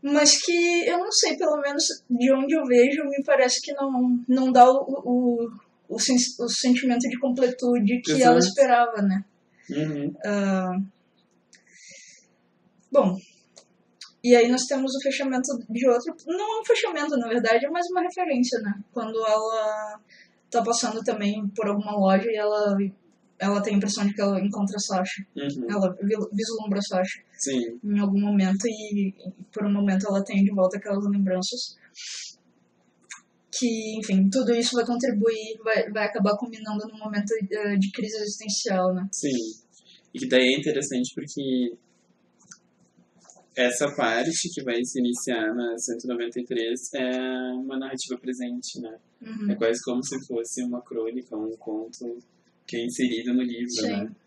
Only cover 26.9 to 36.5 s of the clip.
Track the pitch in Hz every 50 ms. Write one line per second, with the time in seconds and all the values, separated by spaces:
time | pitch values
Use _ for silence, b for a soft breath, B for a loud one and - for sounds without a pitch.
26.9 | 196 185 185 196 - - _ _ _ - - 139 135 127 117 117 - - - 208
27.9 | 202 208 202 202 196 202 202 208 208 196 190 185 196 196 233 240 220 214 214 214
28.9 | 208 202 196 190 - - - 185 - _ 185 _ _ 214 196 208 202 202 202 202
29.9 | 190 190 196 208 196 196 196 - 208 196 196 196 202 196 185 185 202 202 202 214
30.9 | 202 196 208 202 202 202 196 190 185 185 185 - 240 247 - - - B B B
31.9 | B B B B B B B B B _ _ _ _ _ _ _ _ _ _ _
32.9 | _ _ _ _ - - _ _ _ _ _ _ - - 254 240 226 220 220 220
33.9 | 220 220 202 - 196 190 190 196 190 262 254 208 240 233 240 - 247 240 226 240
34.9 | 240 240 247 269 214 202 220 226 226 220 220 220 226 - - 220 220 - - 214
35.9 | 208 214 214 208 - 226 196 208 - 208 247 233